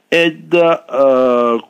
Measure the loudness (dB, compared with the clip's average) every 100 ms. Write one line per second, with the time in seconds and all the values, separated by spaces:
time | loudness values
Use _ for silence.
0 | -4 -2 -2 -4 -4 0 2 0 -4 -2
1 | 0 2 0 0 0 -2